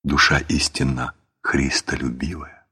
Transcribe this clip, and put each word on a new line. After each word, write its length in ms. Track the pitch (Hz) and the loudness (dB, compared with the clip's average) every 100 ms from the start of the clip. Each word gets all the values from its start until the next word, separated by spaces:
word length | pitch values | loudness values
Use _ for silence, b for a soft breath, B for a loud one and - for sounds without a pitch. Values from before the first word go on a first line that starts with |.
Душа 340 | 69 71 - 73 | 0 2 4 2
истинно 760 | - 76 - - 67 64 62 - _ _ | 2 0 0 0 0 0 -6 -10 _ _
христолюбивая 1200 | - 67 67 - - - 65 60 76 73 - - _ | -2 0 2 -2 -2 -4 -4 -4 -6 -6 -14 -20 _